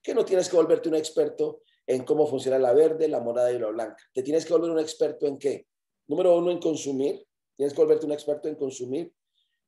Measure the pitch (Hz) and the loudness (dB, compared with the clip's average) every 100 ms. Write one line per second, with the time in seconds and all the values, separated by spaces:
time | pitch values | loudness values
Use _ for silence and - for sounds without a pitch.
0 | - 254 196 185 170 190 165 160 170 156 | -2 -2 2 0 2 2 4 4 2 -2
1 | 151 - 151 - 151 - _ _ - 127 | -2 -2 -2 -2 -6 -6 _ _ -4 -4
2 | 127 151 147 135 131 131 127 131 156 156 | 0 2 2 0 -2 0 4 6 4 2
3 | 156 135 117 120 123 123 110 113 110 - | -2 -2 -4 0 0 0 -4 -6 -8 -10
4 | _ - 127 160 160 170 170 160 156 - | _ -8 -2 -2 2 0 2 -2 -4 -2
5 | 151 151 151 135 139 107 _ _ _ _ | -4 0 -4 -2 -4 -6 _ _ _ _
6 | _ 151 185 170 175 175 170 151 139 131 | _ 0 4 4 2 -2 -2 -4 -4 -4
7 | 143 - _ _ _ _ 143 143 156 156 | -4 -4 _ _ _ _ -4 2 4 4
8 | 156 147 - 147 156 151 135 131 123 139 | 0 -6 -4 -6 -6 -6 -8 -8 -6 -6
9 | 170 _ _ _ _ _ | -8 _ _ _ _ _